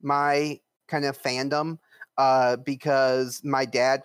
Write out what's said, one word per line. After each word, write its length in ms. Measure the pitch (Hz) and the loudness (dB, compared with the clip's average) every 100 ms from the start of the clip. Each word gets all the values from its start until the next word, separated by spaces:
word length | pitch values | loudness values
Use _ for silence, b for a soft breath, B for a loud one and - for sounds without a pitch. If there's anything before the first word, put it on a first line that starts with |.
my 580 | 143 143 147 143 151 143 _ _ - | -4 0 2 0 0 -6 _ _ -6
kind 160 | 156 | -4
of 160 | 143 131 | -2 -4
fandom, 580 | 135 127 139 151 160 160 B B B - | -6 -4 -2 -2 -4 -8 B B B 0
uh, 400 | 135 131 127 123 | 2 4 2 0
because 840 | 131 131 151 135 131 127 127 - | -4 -6 0 2 2 2 -2 -6
my 220 | 147 135 127 | -4 -2 -2
dad 340 | 131 127 135 | 0 2 0